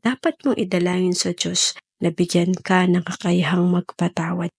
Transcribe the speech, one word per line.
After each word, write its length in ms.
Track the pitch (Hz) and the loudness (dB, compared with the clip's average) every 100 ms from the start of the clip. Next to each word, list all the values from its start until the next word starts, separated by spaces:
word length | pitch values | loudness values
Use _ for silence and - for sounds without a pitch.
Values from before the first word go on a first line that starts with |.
Dapat 400 | 226 262 339 - 277 | -2 0 -2 -2 -2
mong 120 | 226 | -2
idalangin 600 | 185 180 180 180 185 180 | 0 0 0 2 0 0
sa 160 | 180 | -2
Diyos 400 | 175 170 180 - - _ _ | -4 -4 -2 -2 -4 _ _
na 80 | 175 | -4
bigyan 440 | 165 175 175 175 180 | 0 0 2 2 -2
ka 280 | - 185 180 | 0 2 4
ng 200 | 175 175 | 2 0
kakayahang 640 | 180 180 175 151 180 180 | -4 0 2 2 2 2
magpatawad 800 | 175 180 - 175 - 165 175 170 | 0 -2 -4 -2 -2 -4 -4 -6